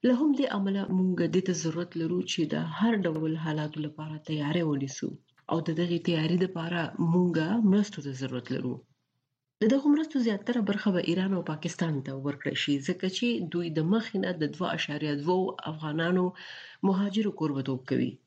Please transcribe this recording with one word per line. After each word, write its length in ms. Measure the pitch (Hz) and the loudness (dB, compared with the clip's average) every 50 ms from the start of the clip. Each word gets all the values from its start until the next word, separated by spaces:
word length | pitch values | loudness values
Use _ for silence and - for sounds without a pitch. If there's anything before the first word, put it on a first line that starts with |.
| - 240 | 6 4
له 60 | 254 240 | 4 6
همدې 240 | 294 302 285 - 277 - - 202 | 4 4 4 2 2 0 0 0
امله 240 | 196 196 196 202 196 - 185 185 | 0 0 0 0 -2 0 2 2
موږ 200 | 185 185 180 170 170 165 160 | 2 2 2 2 0 2 2
دې 80 | 185 185 - | 0 0 0
ته 60 | 180 160 | -2 0
ضرورت 300 | 156 165 147 165 175 175 - 165 | -2 -2 -2 -2 -6 -6 -4 -4
لرو 180 | 165 160 175 180 185 - | -2 -2 -2 -2 -2 -2
چې 100 | - - 165 151 | -2 -2 0 0
د 40 | 151 151 165 165 156 - | 0 -2 -2 -4 -2 0
هر 140 | 202 233 233 214 185 | 2 2 2 2 0
ډول 280 | 175 156 156 156 160 160 160 160 | 0 0 0 -2 -2 -2 -2 -2
حالاتو 380 | 160 151 156 151 151 151 156 151 | -2 -2 -2 -2 -4 -4 -6 -6
لپاره 380 | 151 147 - 151 156 156 151 151 - | -6 -6 -8 -10 -10 -10 -10 -6 -6
تیاری 340 | 156 151 147 143 160 180 170 | -4 -2 -2 0 0 0 2
ونیسو 440 | 156 147 139 139 135 139 - - - - - _ _ _ _ _ - | 2 0 0 -2 -4 -6 -6 -6 -6 -8 -8 _ _ _ _ _ -4
او 60 | - 165 156 170 | -2 -2 0 -2
د 20 | 160 160 | 0 0
دغې 200 | 175 175 170 165 - - | 0 0 0 0 0 0
تیاري 300 | 170 160 156 160 175 180 185 | 0 2 2 2 2 2 2
دپاره 380 | 185 185 170 165 165 175 175 165 - - - - 165 165 | 0 -2 -4 -4 -4 -2 -2 -2 -4 -2 -2 0 4 4
موږ 220 | 180 180 180 165 160 156 165 202 233 226 202 | 4 4 4 4 2 2 2 2 4 6 6
مرستو 340 | 185 208 208 202 - - 135 | 6 6 4 2 -2 -8 -8
ته 60 | 139 135 127 | -8 -6 -4
ضرورت 320 | 135 127 131 123 120 - 131 | -6 -4 -4 -6 -4 -4 -4
لرو. 180 | 135 - 127 123 127 - _ _ _ _ _ _ _ _ _ _ _ _ _ _ _ | -4 -2 -4 -6 -6 -10 _ _ _ _ _ _ _ _ _ _ _ _ _ _ _
د 20 | 214 220 262 | 4 4 4
دغو 200 | 277 277 294 294 | 4 6 6 4
مرستو 260 | 302 320 311 - 277 240 226 | 4 4 0 0 0 2 2
زیاتره 340 | 208 196 - - 247 254 208 196 | 0 0 -2 -2 0 0 2 2
برخه 260 | 202 208 - 220 185 180 | 0 2 2 2 2 2
به 40 | - - | 2 2
ایران 240 | 170 185 185 190 196 180 | 2 2 2 2 0 0
او 40 | 170 - | 0 -2
پاکستان 480 | 156 151 - 170 - - 175 165 156 139 135 | -4 -4 -4 -6 -2 0 0 0 0 -2 -2
ته 60 | - 135 135 135 | -4 -8 -4 -4
ورکړی 300 | 143 143 139 - 147 143 139 - | -4 -4 -2 -4 -4 -2 -2 0
شي، 120 | - 143 139 135 - | 0 0 0 0 -2
ځکه 180 | 180 - - 185 185 - | -4 -2 -2 -4 -2 0
چې 100 | - 240 233 226 190 160 165 | 0 0 0 0 -2 -2 -2
دوی 120 | 175 175 170 156 160 | -4 -4 -2 -2 0
د 120 | 156 165 196 | 2 2 2
مخې 240 | 226 214 - - 196 190 | 2 0 -2 -4 -2 -2
نه 60 | 185 180 170 | -2 -2 -2
د 120 | 156 147 147 | -2 -4 -2
دوه 140 | - 180 - - | -4 -4 -4 -2
اعشاریه 400 | 160 - - 143 147 147 151 147 143 143 | -4 -4 -4 -4 -4 -2 -2 -2 -2 0
دوه 340 | 165 180 185 185 - - - - - 160 | 0 2 2 2 -2 -4 -6 -8 -10 -8
افغانانو 540 | 156 156 156 147 160 165 170 185 185 180 180 185 - - - - - - - - - - 190 | -6 -6 -4 -2 0 0 2 2 2 2 0 -2 -6 -16 -16 -16 -16 -18 -20 -14 -2 0 0
مهاجرو 460 | 190 185 202 202 190 214 220 208 - - | 2 2 0 0 0 0 0 0 -2 -2
کوربتوب 400 | 156 151 143 135 131 135 135 131 131 - | -2 -2 0 -2 -2 -2 -4 -4 -2 -2
کوي. 220 | 139 123 123 127 - - _ | 0 0 0 -2 -4 -10 _